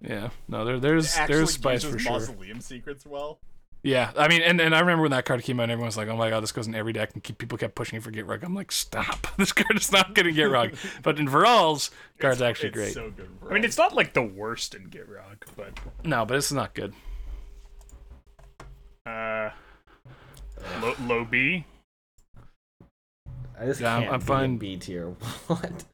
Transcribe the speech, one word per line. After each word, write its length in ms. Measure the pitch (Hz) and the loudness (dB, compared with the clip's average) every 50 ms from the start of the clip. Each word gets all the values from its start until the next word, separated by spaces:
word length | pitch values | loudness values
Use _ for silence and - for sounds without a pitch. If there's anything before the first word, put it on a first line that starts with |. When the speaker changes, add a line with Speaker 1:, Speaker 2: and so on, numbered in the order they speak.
Speaker 1:
yeah, 260 | 113 113 117 101 107 113 - - - - | -10 -8 -6 -6 -6 -8 -10 -10 -10 -8
no, 160 | 117 110 110 | -6 -4 -2
there, 120 | 120 127 123 | -2 -2 2
there's, 340 | 131 151 160 160 156 151 - | 2 4 4 4 4 2 2
Speaker 2:
It 60 | 160 | 2
actually 160 | 151 - 143 | 2 4 4
Speaker 1:
there's 160 | 160 160 151 - | 4 4 4 2
spice 280 | - - 135 127 123 - | 0 2 2 2 2 0
Speaker 2:
uses 80 | 147 | -2
Speaker 1:
for 60 | 127 107 | -2 -2
sure. 140 | 120 117 | -2 0
Speaker 2:
Mausoleum 480 | 120 - - 135 113 95 95 98 110 120 | 0 -2 -2 -4 -8 -10 -12 -12 -12 -12
Secrets 460 | - - 131 120 - 147 139 - - | -12 -12 -12 -12 -12 -12 -12 -12 -14
well. 320 | 147 143 143 147 151 156 _ - - - - - - - - - | -12 -10 -10 -8 -10 -10 _ -16 -18 -18 -20 -20 -20 -12 -4 0
Speaker 1:
Yeah, 240 | 135 131 123 117 110 - | 2 2 2 2 2 2
I 100 | 147 151 | 4 6
mean, 160 | 156 170 170 | 6 6 6
and, 180 | 165 175 180 170 | 6 6 6 6
and 140 | 165 160 160 | 6 6 6
I 60 | 160 | 6
remember 220 | 175 180 170 160 | 6 6 6 6
when 100 | 156 143 | 4 4
that 120 | 135 127 - | 4 2 2
card 180 | - 131 120 - | 0 0 0 0
came 160 | - 123 123 | -2 0 0
out, 100 | 117 117 | 2 0
everyone 160 | 117 117 120 | 0 0 -2
was 100 | 113 104 | -4 -4
like, 120 | 110 107 107 | -4 -4 -2
"Oh 80 | 113 | 0
my 120 | 113 113 110 | 0 0 2
god, 140 | 110 110 | 2 0
this 80 | 110 107 | 0 -2
goes 160 | - 131 107 | -4 -4 -4
in 80 | 113 113 | -4 -4
every 180 | 110 107 117 | -4 -2 -2
deck," 180 | 110 107 107 - - | -2 -2 -2 -4 -6
and 80 | 110 | -10
keep, 160 | - - 107 - | -12 -12 -10 -10
people 180 | 120 117 120 | -10 -8 -6
kept 200 | - 110 101 - | -4 -4 -4 -4
pushing 240 | - 117 - 117 113 | -6 -6 -6 -6 -8
for 100 | 107 110 | -10 -8
Gitrog. 320 | 110 110 101 95 107 104 | -8 -8 -6 -6 -6 -6
I'm 100 | 160 175 | -6 -6
like, 200 | 185 196 185 - | -6 -6 -6 -4
"Stop. 560 | - - - - - 110 - - - - - - | -4 -4 -4 -4 -4 -4 -4 -4 -4 -6 -6 -6
<laughs> 40 | - - | 0 0
This 140 | 196 - | 0 2
card 240 | - - 208 - 220 | 2 2 2 2 2
is 160 | 190 - - | 2 2 4
not 200 | 202 190 190 196 | 4 4 4 4
gonna 180 | 208 202 175 170 | 4 4 4 4
Gitrog." 440 | 156 156 151 139 135 120 117 107 - - - 196 | 4 4 4 4 4 4 2 2 -2 -8 -10 -12
Speaker 2:
<laughs> 140 | - - | -8 -4
Speaker 1:
But 180 | - 156 147 151 | 0 0 0 2
in 80 | 147 135 | 0 2
Varal's, 640 | 135 156 196 233 247 214 170 160 151 139 - - - - - - _ - | 4 6 8 8 8 8 6 4 2 0 -4 -6 -8 -12 -20 -20 _ 0
card's 220 | 147 135 127 123 | 2 2 4 4
Speaker 2:
It's, 20 | |
Speaker 1:
actually 260 | 123 120 110 - - 101 | 2 0 0 0 -4 -4
Speaker 2:
it's 60 | 104 | -4
Speaker 1:
great. 180 | 113 104 101 - | -4 -4 -4 -4
Speaker 2:
so 160 | 120 113 110 | -6 -10 -12
good 140 | 101 - 92 - - - | -12 -14 -16 -18 -18 -14
in 60 | - - | -6 0
Speaker 3:
I 60 | 185 | 0
mean, 80 | 208 233 | 2 2
it's 120 | 214 - | 2 4
Speaker 2:
Varal's. 140 | - 339 403 | 4 4 4
Speaker 3:
not, 40 | - | 4
like, 180 | 247 180 - | 2 2 2
the 100 | - 139 | 2 0
worst 520 | 120 104 92 98 107 110 117 - - - - | 0 0 -4 -8 -8 -6 -6 -6 -8 -10 -10
in 160 | 101 95 87 | -14 -16 -16
Gitrog, 540 | 87 - - 101 101 95 95 98 104 - - - - | -18 -18 -18 -18 -18 -18 -18 -20 -20 -20 -20 -18 -14
but 220 | - 101 98 - - - - - - | -14 -14 -12 -12 -12 -12 -12 -10 -6
Speaker 1:
No, 220 | - 165 139 117 110 | -2 0 2 2 2
but 100 | 104 131 | 2 2
it's 140 | 143 139 - | 2 2 0
not 240 | 143 131 104 - - | 0 -2 -2 -4 -4
good. 200 | - 101 98 - - - - - - - - - - - - - - - - - - - - - - - - - - _ _ - _ - - - - - - - - - - - _ - | -6 -8 -8 -8 -10 -12 -10 -10 -8 -8 -10 -10 -12 -12 -16 -18 -20 -20 -20 -20 -20 -20 -20 -20 -20 -20 -20 -20 -20 _ _ -20 _ -20 -20 -20 -20 -20 -20 -20 -20 -20 -20 -20 _ -12
Speaker 3:
Uh, 440 | 117 113 113 113 110 110 110 107 104 - - - - - _ _ _ _ _ - - - - - - - - - - - - - 90 90 - | -10 -8 -6 -4 -2 -2 -2 -4 -4 -6 -12 -20 -20 -20 _ _ _ _ _ -20 -20 -20 -20 -20 -20 -20 -18 -16 -16 -14 -14 -12 -10 -8 -4
low, 120 | 113 120 127 - 123 | -4 -4 -4 -2 -2
low 180 | 120 117 117 117 | 0 0 0 0
B? 400 | 113 120 123 131 151 185 175 147 - - _ _ _ _ _ _ _ _ _ _ _ - - - - _ _ _ _ _ _ - _ _ _ _ _ _ _ - - - 127 123 - - - | 0 2 2 2 2 2 0 -4 -8 -16 _ _ _ _ _ _ _ _ _ _ _ -20 -20 -20 -20 _ _ _ _ _ _ -20 _ _ _ _ _ _ _ -18 -14 -12 -12 -12 -12 -10 -6
Speaker 4:
I 80 | 117 | -4
just 140 | 135 135 123 | -4 -2 0
Speaker 1:
Yeah, 140 | 120 113 117 | 0 0 2
I'm, 60 | 120 | 2
Speaker 4:
can't 100 | 113 98 135 | 0 0 -2
Speaker 1:
I'm 40 | 123 | -2
Speaker 4:
be 40 | |
in 40 | - | 0
Speaker 1:
fine. 300 | - 139 135 135 131 123 110 | 0 2 2 2 2 0 -2
Speaker 4:
B 180 | 104 95 95 | -4 -6 -8
tier. 300 | 90 - 95 90 87 85 | -8 -10 -8 -8 -6 -6
<laughs> 400 | 87 87 - - 117 - - - | -8 -10 -10 -10 -10 -10 -8 -4
What? 380 | - 165 170 - 170 175 - - - | -4 -2 -2 -4 -8 -10 -10 -14 -18